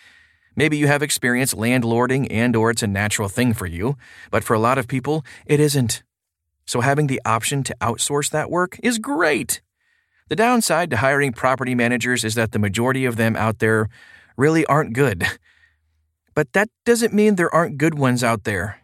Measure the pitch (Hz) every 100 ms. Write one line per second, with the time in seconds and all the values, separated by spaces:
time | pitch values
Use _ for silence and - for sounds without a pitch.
0 | - _ _ _ _ - 147 151 147 143
1 | 147 - 127 123 127 92 113 127 117 117
2 | 123 131 131 110 123 113 110 117 107 98
3 | 104 - 101 - 123 110 90 85 110 143
4 | - - - 113 - 110 113 131 127 131
5 | 139 156 - - - 147 151 143 117 -
6 | _ _ _ _ _ _ - 123 127 143
7 | 151 131 110 113 - 143 135 - 151 -
8 | - 147 147 156 143 165 185 - 240 233
9 | 220 285 - 147 - - _ _ _ _
10 | _ _ - 156 226 247 - 160 170 117
11 | 135 143 143 117 127 131 127 123 120 123
12 | 120 123 110 113 113 110 104 98 120 131
13 | 131 117 113 110 110 110 110 110 107 -
14 | - - _ - 143 160 156 143 151 113
15 | 139 90 87 - _ _ _ _ _ _
16 | _ _ _ - 151 190 214 _ - 233
17 | 226 208 214 196 170 160 170 135 156 151
18 | 135 123 120 113 113 101 104 -